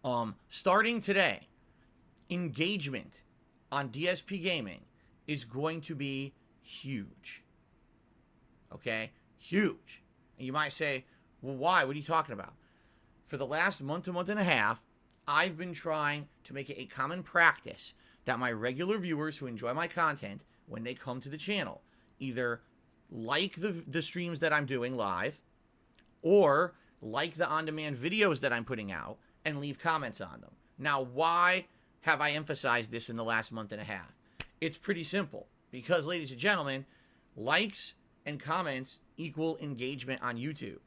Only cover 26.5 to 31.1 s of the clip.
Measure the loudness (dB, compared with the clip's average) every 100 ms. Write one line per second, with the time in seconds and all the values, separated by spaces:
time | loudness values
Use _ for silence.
26.5 | 6 4 -2 _ _ -4 -2 -2 0 0
27.5 | 0 -2 -4 -4 -2 0 6 6 6 2
28.5 | 0 -2 -4 -4 -6 -8 -12 _ _ -6
29.5 | -4 -6 -2 2 2 0 -8 -12 -12 -20
30.5 | -20 _ -4 0 0 0